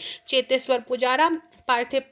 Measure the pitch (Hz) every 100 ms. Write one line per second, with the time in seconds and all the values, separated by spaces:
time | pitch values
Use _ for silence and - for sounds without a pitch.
0 | - - - 262 247 262 262 247 240 247
1 | 254 262 320 320 - _ - 240 240 262
2 | 269